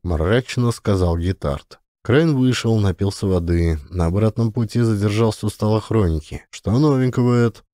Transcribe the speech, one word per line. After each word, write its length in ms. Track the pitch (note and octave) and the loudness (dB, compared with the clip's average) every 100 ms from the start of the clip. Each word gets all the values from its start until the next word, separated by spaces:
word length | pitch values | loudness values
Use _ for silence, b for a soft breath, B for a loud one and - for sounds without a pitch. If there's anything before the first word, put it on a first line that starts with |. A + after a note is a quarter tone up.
мрачно 680 | F#2 D#2+ E2 A#2+ B2 - A#2+ | -4 -2 2 0 -2 -2 -2
сказал 460 | - - G2 F2 E2+ | -2 0 0 2 0
гитарт. 600 | F2 F#2+ D2 C#2 - - _ _ | -2 -4 -4 -6 -10 -20 _ _
Крейн 320 | - C#3+ E3 C3+ | 0 2 2 2
вышел, 420 | C3 A#2+ A2+ A2+ | 2 0 0 2
напился 500 | G2+ F2+ G2 - G2+ | 0 0 -4 -2 0
воды. 520 | F#2 E2+ E2+ E2 D#2 - | 0 0 0 0 -2 -4
На 180 | F2+ E2 | -4 -2
обратном 440 | F#2+ A2 A#2 A#2 | 0 0 0 -2
пути 300 | A2+ A2 A#2+ | -2 -2 0
задержался 640 | A#2 G#2 G#2 G#2 A2+ - G#2+ | 0 0 0 0 0 -2 -6
у 40 | |
стола 300 | - G#2+ A2 | -2 0 0
хроники. 640 | - A2 F#2 D#2+ - - - | 0 0 0 0 -6 -16 -18
"Что 280 | - - A#2+ | -8 -2 2
новенького, 720 | D3+ C3 B2+ B2+ B2 A#2+ A#2 | 2 2 0 0 2 2 0
Эд?" 160 | - _ | -2 _